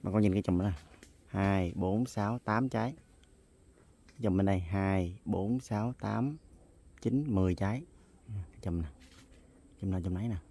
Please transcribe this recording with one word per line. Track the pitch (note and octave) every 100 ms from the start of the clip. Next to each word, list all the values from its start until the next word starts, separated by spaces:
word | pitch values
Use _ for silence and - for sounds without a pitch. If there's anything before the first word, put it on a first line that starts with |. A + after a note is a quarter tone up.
Mà | F#2
con | G#2
nhìn | G#2
cái | F#2+
chùm | G2 F2+
đó |
nè. | G2+ E2+ - - - - -
Hai, | G2 G2 F#2+ F2+
bốn, | - F#2 G#2 B2+
sáu, | - G#2 B2
tám | - G#2+ B2+
trái. | A#2 A#2 D#3 - - - - _ _ - - - - - -
Chùm | A2 F#2
bên | G2
đây | F#2+
hai, | E2 G2 G2 F#2+ F2 G2
bốn, | - G2 G2 B2+
sáu, | - G#2 A#2 B2+
tám, | G#2 G#2+ C3+ D#3 - - - - - -
chín, | A#2 B2+ D3
mười | G2 F#2
trái. | F2 G2 A#2+ E3+ - - - - G#2 F2 -
Chùm | F#2+ E2+
nè. | D#2 - - - - - - - - -
Chùm | G2
nào | F#2
chùm | F2+
nấy | F2+ A#2
nè. | F#2+ -